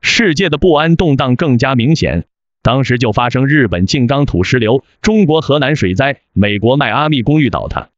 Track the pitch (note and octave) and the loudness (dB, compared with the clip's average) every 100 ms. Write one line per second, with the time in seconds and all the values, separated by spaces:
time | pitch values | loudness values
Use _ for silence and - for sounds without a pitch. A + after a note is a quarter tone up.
0 | - - G#3+ D3 F#3 D3 F#3 D3 E3 E3 | -4 0 0 0 0 0 2 2 2 2
1 | F3 C3+ C3+ B2 D3+ A#2+ C3+ C3 B2 D#3+ | 2 0 0 0 0 0 0 0 0 0
2 | C#2 E2 - _ _ _ A2 C3 B2 B2 | -2 -4 -6 _ _ _ -2 -2 0 0
3 | A#2+ G#2 B2 B2 C3+ D3+ A2+ F2 F#2+ C#3+ | 0 0 -2 0 0 2 0 0 -2 0
4 | A#2+ C#3 C#3+ F2 F2+ B2+ A2 C3 - _ | 0 0 -2 -2 -2 0 0 0 -2 _
5 | G#3+ A3 E3 D#3 - D3 C3 D3+ F#2+ F#2 | 0 2 2 0 0 0 0 -2 -2 0
6 | C#3 C#3 _ F#2+ G#2 G#2 A2 C#3 B2 A#2 | -2 -4 _ -2 0 0 0 0 0 -2
7 | D#3 C#3+ G#2+ D#3 B2+ D#2+ A1 - - | 0 -2 0 0 0 -2 -6 -10 -12